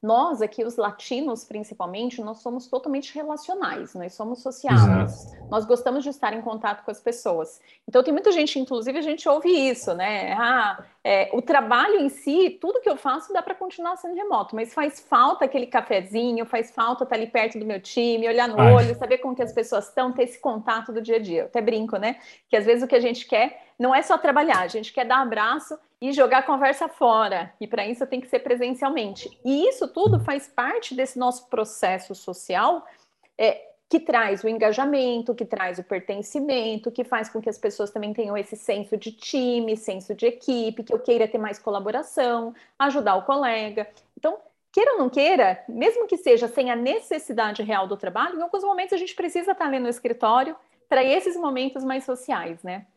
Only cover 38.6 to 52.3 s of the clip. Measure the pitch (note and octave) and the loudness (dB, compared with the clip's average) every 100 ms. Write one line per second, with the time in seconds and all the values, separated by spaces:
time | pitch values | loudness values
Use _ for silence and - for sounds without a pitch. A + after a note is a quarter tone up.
38.6 | - G#3 G3+ G#3+ - A3 - C#4+ B3 A#3+ | -6 -4 -4 -6 -8 -16 -6 -2 0 -2
39.6 | A3+ A3 A3 F#3+ F#3+ G#3 A#3 A#3+ - B3 | -2 -6 -6 -10 -10 -2 -2 -2 -4 -2
40.6 | A3 A3+ A3+ A#3 B3 A#3 A3 A3+ G#3+ F#3 | -2 -6 -4 -4 0 2 2 0 -6 -6
41.6 | - G3+ G3 A3+ D#4 - B3+ A#3 A#3 A#3 | -6 -4 -4 -6 -6 -2 0 0 -4 -12
42.6 | _ _ C#4 C#4 G#3 F#3+ F#3+ C#4 C4 A3+ | _ _ 0 0 2 0 0 0 0 -2
43.6 | G#3+ G#3 G#3 - _ - D#4 D#4 - _ | -4 -6 -8 -12 _ -4 -4 -4 -12 _
44.6 | _ - A#4 A#4+ B3+ B3 D4 F4+ G3+ F#3 | _ 2 4 4 0 2 4 6 4 2
45.6 | - A#3 D#4+ A#4 A4+ F4 - A#3 A#3 A#3+ | -6 0 0 2 0 -2 4 4 4 -2
46.6 | B3+ A#3 A#3+ G#4 - D#4 - A#3 A3 G3+ | -2 0 -2 -2 -4 -6 -6 -2 -2 -2
47.6 | A#3+ G3+ F#3+ G3+ G3 F#3 D4 F4 E4+ G4 | -4 -2 -2 -4 -6 -2 -4 -2 -4 -4
48.6 | G4 F#4+ F#4 F#4+ F#4 - F4 F4 F4+ F#4+ | -2 -2 -2 -4 -4 -6 -4 -4 -2 -2
49.6 | D#4 C4+ B3 B3 B3 A#3 A3+ A#3+ C4+ D#4+ | -2 -2 -4 -4 -4 0 2 4 2 -6
50.6 | _ _ _ C4+ C4 D4+ F#4+ F4 D#4+ C4 | _ _ _ 2 4 2 0 -4 -4 -2
51.6 | C4 C4 C4 C4 C4+ B3 - | -4 -4 -6 -6 -6 -8 -4